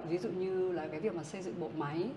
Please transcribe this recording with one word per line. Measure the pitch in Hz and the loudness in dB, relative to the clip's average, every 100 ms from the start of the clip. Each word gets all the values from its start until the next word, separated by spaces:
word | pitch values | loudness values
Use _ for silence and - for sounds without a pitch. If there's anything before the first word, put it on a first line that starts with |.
| 156 | 2
ví | 175 | 0
dụ | - | 2
như | 185 190 185 185 | 0 2 2 2
là | 170 156 | 2 0
cái | 156 | 0
việc | 214 170 | 0 0
mà | |
xây | - 196 | -4 -4
dựng | 190 180 | -4 -2
bộ | 156 151 | -2 -2
máy, | 143 160 214 | 0 0 0